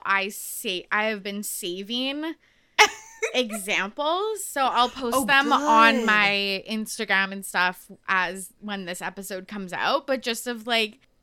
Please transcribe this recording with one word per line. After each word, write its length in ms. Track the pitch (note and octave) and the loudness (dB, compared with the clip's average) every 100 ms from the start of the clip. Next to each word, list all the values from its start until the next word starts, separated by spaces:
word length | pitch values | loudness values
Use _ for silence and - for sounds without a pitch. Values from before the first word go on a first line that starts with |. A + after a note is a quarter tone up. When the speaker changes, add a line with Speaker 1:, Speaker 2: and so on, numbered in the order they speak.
| - | 0
Speaker 1:
I 220 | G3 G3 | 0 0
sa-, 520 | - - - A3+ F3+ - | -6 -12 -10 -6 -6 -4
I 140 | G#3 G#3+ | -2 -2
have 180 | G#3+ | -4
been 180 | G3+ G3+ | -6 -8
saving 920 | G3+ - F#3 F3+ G3 A#3+ C4 C#4+ D#4+ D#4 _ _ _ - | -8 -8 -8 -8 -6 -6 -4 -4 -6 -10 _ _ _ 4
Speaker 2:
<laughs> 60 | G#4 - - - A4 | 4 2 -16 -6 -2
Speaker 1:
examples, 1120 | B3+ A#3 G#3+ F#3+ E3+ G3 B3+ D4 F4 G#4+ G#4 - | 0 -2 -4 -2 -2 -2 -2 -2 0 -2 -6 -6
so 160 | C#4+ B3+ | -2 0
I'll 240 | G#3+ B3+ | 2 2
post 260 | C4 B3 B3+ | 0 -2 0
Speaker 2:
Oh, 100 | C4 | 4
Speaker 1:
them 260 | C4+ C#4+ | 4 6
on 440 | C#4 D4 A3+ A3+ A#3+ | 4 6 8 8 6
Speaker 2:
good. 80 | A3 | 4
Speaker 1:
my 580 | G#3+ G3+ G3+ G3+ F#3+ - | 4 4 2 0 -4 -4
Instagram 640 | A3 G#3+ - G#3+ F#3+ F#3+ | -6 -6 -6 0 0 0
and 140 | G3 F#3+ | -4 -6
stuff 440 | F#3+ F3+ F3+ - F#3+ - | 0 0 0 -12 -12 -2
as, 420 | F#3+ F3+ F#3+ F#3 _ | 0 0 -4 -12 _
when 260 | G#3 G3+ F3 | -10 -8 -6
this 160 | F#3 | -8
episode 460 | F3 F#3 F#3 F#3+ F#3+ | -8 -10 -10 -10 -10
comes 260 | G#3 F#3 | -10 -8
out, 340 | E3+ C#3 C#4+ D4 | -2 0 0 0
but 140 | C4 | -4
just 260 | A#3+ A3+ B3 | -2 -6 -6
of, 200 | A#3 G#3+ | -8 0
like, 320 | A3+ G#3+ - _ _ | 0 0 -4 _ _